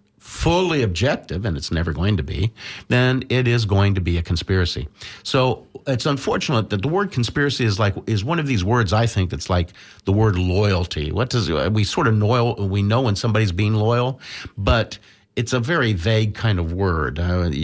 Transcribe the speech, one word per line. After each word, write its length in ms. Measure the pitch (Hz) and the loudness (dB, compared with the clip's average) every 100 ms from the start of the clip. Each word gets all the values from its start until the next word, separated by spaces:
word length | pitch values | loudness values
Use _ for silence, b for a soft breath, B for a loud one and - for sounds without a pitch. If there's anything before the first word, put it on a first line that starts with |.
| _ _ | _ _
fully 640 | - - 156 170 185 156 | -14 -2 2 2 2 2
objective, 600 | 113 87 123 165 - 87 | 0 0 0 -2 -4 -6
and 140 | 101 76 | -4 -4
it's 140 | - | -4
never 200 | 82 85 | -2 -2
going 240 | 76 92 101 | 0 0 0
to 60 | |
be, 320 | - - 107 - B B B | -2 -2 -2 -4 B B B
then 340 | 123 127 131 - | 2 2 0 0
it 180 | 127 123 | 0 2
is 180 | 120 107 | 2 2
going 300 | 98 101 95 | 2 2 2
to 60 | |
be 180 | 87 85 | 0 -2
a 20 | |
conspiracy. 640 | 82 87 - 95 87 - - - B B | -2 -4 0 0 0 -4 -10 -12 B B
So 420 | B 139 131 113 - - - | B 0 2 0 -8 -12 -4
it's 180 | 131 156 | -2 -2
unfortunate 640 | 139 - 220 - 123 107 | -2 -2 -2 0 0 0
that 140 | 131 | -2
the 40 | 139 | -2
word 240 | 175 202 | -2 -2
conspiracy 540 | 135 117 - 143 123 117 | -2 -2 0 -2 0 0
is 140 | 98 | 2
like, 160 | 104 87 - | 0 -2 -2
is 180 | 110 | -2
one 140 | 110 170 | 0 -2
of 80 | 143 | 0
these 180 | 117 | 0
words, 300 | 90 120 104 | 2 2 2
I 140 | 107 117 | 2 0
think, 240 | - 90 | 0 -2
that's 180 | 80 - | -4 -2
like 200 | 90 85 - B B - | -2 -2 -6 B B 0
the 80 | |
word 240 | 101 110 90 | 2 2 2
loyalty. 760 | 92 92 104 90 80 - 76 | 0 2 2 2 -2 -4 -4
What 200 | 82 131 | -2 -2
does, 180 | 127 82 78 76 | 0 0 0 0
we 120 | 107 | 2
sort 220 | 104 - 139 | 0 0 2
of 80 | |
know, 400 | 110 104 123 120 | 4 4 2 2
we 300 | - 98 101 | 0 -2 0
know 180 | 101 113 | 2 2
when 140 | 131 98 | 2 0
somebody's 360 | 113 107 107 | 0 2 2
being 220 | 85 104 | 2 2
loyal, 480 | 110 107 120 123 131 B B B B | 2 2 2 0 -4 B B B B
but 440 | 101 120 104 - B B B - | 2 2 2 -6 B B B -6
it's 180 | 120 | -2
a 60 | 127 | -2
very 340 | 117 165 120 | 0 0 2
vague 420 | 98 90 110 110 101 | 0 2 2 2 0
kind 240 | 117 95 | 0 0
of 140 | 82 | 0
word. 440 | 87 98 82 69 73 | -2 0 0 -2 -2
Uh, 320 | 87 90 87 69 | 0 0 0 0